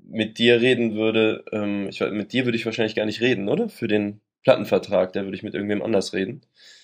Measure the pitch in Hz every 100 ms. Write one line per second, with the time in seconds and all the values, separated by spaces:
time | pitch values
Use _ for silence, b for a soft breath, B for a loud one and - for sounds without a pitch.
0 | 50 110 110 113 120 117 127 120 117 104
1 | 110 110 110 - - 107 104 101 98 -
2 | 104 104 98 123 123 113 113 110 110 110
3 | 107 104 120 113 98 156 233 - 113 104
4 | 104 107 _ _ - 123 - 101 - 95
5 | 92 98 98 95 104 92 104 104 113 101
6 | - 98 95 123 _ b b b